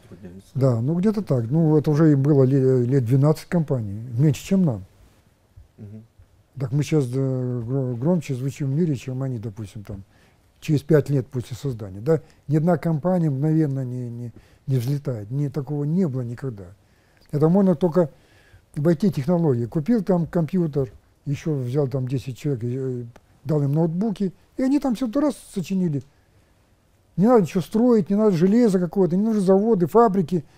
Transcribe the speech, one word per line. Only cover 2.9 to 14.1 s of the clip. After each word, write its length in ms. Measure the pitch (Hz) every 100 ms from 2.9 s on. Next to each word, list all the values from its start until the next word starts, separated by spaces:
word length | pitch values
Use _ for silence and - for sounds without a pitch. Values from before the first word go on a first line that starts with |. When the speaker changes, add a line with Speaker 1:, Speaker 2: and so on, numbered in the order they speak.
| 139 113
Speaker 2:
двенадцать 440 | 135 147 156 -
компании, 500 | 175 147 131 104 104 123 117
меньше, 260 | 151 -
чем 200 | - 196
нам. 220 | 170 104 92 _ - _ _ _ _ - - -
Speaker 1:
Мгм. 260 | 104 110 113 _ - _ _ -
Speaker 2:
Так 120 | 135
мы 120 | 143
щас, 220 | 139 156 123
э, 500 | 131 135 127 127 123 113
гро-, 300 | 135 127 117
громче 400 | 143 180 - 123
звучим 360 | 135 - 139
в 40 | 143
мире, 200 | 175 123
чем 280 | - 127
они, 160 | 135 120
допустим, 440 | 110 101 104 110
там, 200 | 98 101 - _ _ _ _ _
через 180 | - 143
пять 280 | - 151 139
лет 180 | 143 -
после 300 | 127 - -
создания. 420 | 143 113 101 95
Да? 220 | 127 160 - _ -
Ни 80 | 156
одна 220 | 165 170
компания 520 | 170 156 180 185 160
мгновенно 540 | 135 156 156 151 135
не, 260 | 123 127
не, 220 | 120